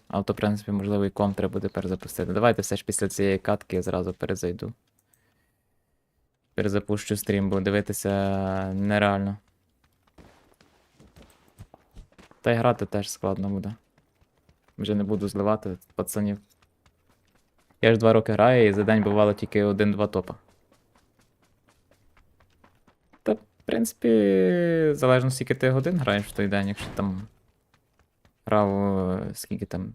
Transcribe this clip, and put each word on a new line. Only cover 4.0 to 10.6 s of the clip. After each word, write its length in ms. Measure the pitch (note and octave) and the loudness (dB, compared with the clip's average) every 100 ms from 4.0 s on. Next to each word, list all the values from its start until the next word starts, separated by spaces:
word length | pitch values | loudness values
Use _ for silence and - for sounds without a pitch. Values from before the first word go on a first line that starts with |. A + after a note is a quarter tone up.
| F2+ | -4
перезайду. 600 | F2+ - F#2+ F2 F2 - - _ _ _ _ _ _ _ _ _ _ _ _ _ _ _ _ _ - | -6 -6 -4 -6 -6 -10 -14 _ _ _ _ _ _ _ _ _ _ _ _ _ _ _ _ _ -4
Перезапущу 600 | G2+ G2+ - G#2 - G#2 | -2 -2 -2 -4 -4 -4
стрім, 320 | - G2+ G2 | 0 0 0
бо 120 | G2 | 0
дивитися 480 | G2 G#2 G2+ G#2 G2+ G2 G2 G2 F#2+ F#2+ F#2+ | 0 0 -2 -4 -2 0 0 -2 -2 -4 -4
нереально. 640 | F#2+ G2+ G#2 G2+ G2 G2 G2+ _ _ _ _ _ _ _ - - _ _ _ | -4 0 2 2 0 -2 -6 _ _ _ _ _ _ _ -20 -20 _ _ _